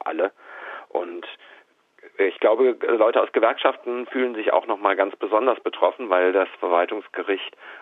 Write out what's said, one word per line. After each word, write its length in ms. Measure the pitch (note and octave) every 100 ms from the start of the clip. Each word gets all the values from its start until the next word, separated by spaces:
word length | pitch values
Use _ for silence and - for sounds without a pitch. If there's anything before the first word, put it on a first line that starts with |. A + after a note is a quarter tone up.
| -
alle. 260 | D#3+ F#3+ - - - - - -
Und 360 | - F2 F2 - - - - _ _ _ _ - -
ich 220 | G2 -
glaube, 380 | G#2+ A2+ B2+ A#2 -
Leute 340 | A2+ A2 B2+
aus 100 | -
Gewerkschaften 760 | - A2+ - C3+ B2+ - A#2+ B2
fühlen 280 | C3 B2+ A2+
sich 180 | G2+
auch 120 | - A#2
noch 120 | G2+
mal 160 | G2+ F#2+
ganz 200 | G2 -
besonders 420 | G#2 G#2+ B2+ A2+
betroffen, 500 | - - F2+ - A#2
weil 220 | F2+ F2+
das 160 | F#2+ F#2 -
Verwaltungsgericht 1000 | F#2 F2 F2 G#2 - - - F#2+ - - - -